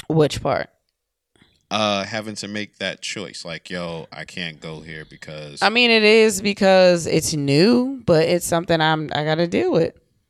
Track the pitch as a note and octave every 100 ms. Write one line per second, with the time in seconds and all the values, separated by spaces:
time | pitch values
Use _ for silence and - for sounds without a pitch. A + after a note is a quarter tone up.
0 | - D#3 D3 - D3 A2+ - _ _ _
1 | _ _ _ _ _ _ - G#2 G#2+ G2
2 | G2+ A2+ G#2+ G#2 G2+ G#2 G2+ - F#2+ -
3 | - A2 D#2+ - F2 E2 - F2+ E2+ E2
4 | - - - - E2+ D2+ E2 D#2 D#2+ D#2
5 | D2+ - - D#2 D2+ C#2+ G3 A#3 A#3+ A3+
6 | G#3+ A3 A3 G3 G3+ G3 F#3+ F#3+ F3+ F3
7 | D#3+ E3 - D3+ C#3 C#3+ G3+ A#3+ B3+ C4+
8 | - D#3 E3 F3 - E3+ E3+ E3 D#3 D#3
9 | D3+ - D3+ D#3 E3+ G3 F4+ F#3 E3 -
10 | _ _